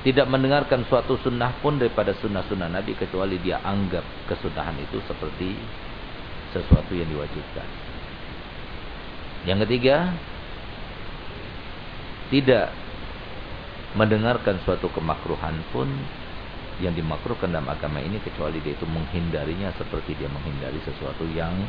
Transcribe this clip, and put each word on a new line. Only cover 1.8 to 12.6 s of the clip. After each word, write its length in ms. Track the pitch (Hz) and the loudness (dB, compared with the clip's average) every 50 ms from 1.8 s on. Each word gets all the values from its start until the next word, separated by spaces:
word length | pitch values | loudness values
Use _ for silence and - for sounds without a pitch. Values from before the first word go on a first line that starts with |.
| 123 113 - - 104 98 95 - | 4 4 4 4 2 2 2 2
sunnah-sunnah 480 | - 110 101 95 98 - 104 95 90 82 | 0 0 0 0 0 0 0 0 0 0
Nabi, 260 | 85 95 101 107 107 - | -2 -2 -2 -2 -2 -2
kecuali 400 | 95 90 - 92 95 98 95 90 | -2 -2 0 0 2 2 0 0
dia 240 | 85 92 85 - - | 0 0 0 0 0
anggap 400 | 92 98 101 98 95 87 85 80 - - - - - | 0 2 2 2 2 0 -2 -2 -4 -8 -8 -4 -4
kesunahan 480 | 85 82 - 87 78 76 73 80 80 71 | -4 -2 -2 -4 -2 -2 -2 -2 -2 -4
itu 220 | 71 73 - 107 101 - | -4 -4 -4 -4 -4 -4
seperti 480 | 78 - 78 78 73 - 87 92 101 113 113 110 - - - - - - - - - - - - - - - - | -6 -4 -4 -6 -4 -4 -4 -4 -4 -4 -6 -8 -10 -10 -10 -10 -10 -10 -10 -10 -10 -10 -10 -8 -8 -10 -10 -4
sesuatu 400 | - 92 82 - - 80 - - | -4 -4 8 8 8 8 8 2
yang 160 | 95 87 85 80 | 0 0 0 0
diwajibkan. 580 | 76 73 71 73 73 78 71 - - 71 - - - - - - - - - - - - - - - - - - - - - - - - - - - - - - - - - - - - - 90 | 0 -2 -2 -4 -4 -6 -8 -8 -8 -8 -8 -8 -8 -8 -10 -8 -8 -8 -8 -8 -10 -10 -10 -10 -10 -10 -10 -10 -10 -10 -10 -8 -8 -8 -8 -8 -10 -10 -10 -10 -10 -8 -8 -8 -8 -6 -2 0
Yang 120 | 95 101 107 104 | 2 2 4 4
ketiga, 440 | 120 127 123 127 139 151 175 185 180 170 - - - - - - - - - - - - - - - - - - - - - - - - - - - - - - - - - - - - - - - - - - | 2 6 8 8 8 8 6 4 0 -2 -4 -8 -10 -10 -8 -8 -10 -10 -10 -10 -10 -10 -10 -10 -10 -8 -8 -8 -8 -8 -8 -8 -8 -8 -8 -8 -8 -8 -8 -8 -10 -10 -10 -10 -10 -10 -8 -8 -8 -8 -4 4
tidak 440 | 131 139 139 127 127 110 | 4 6 8 8 8 8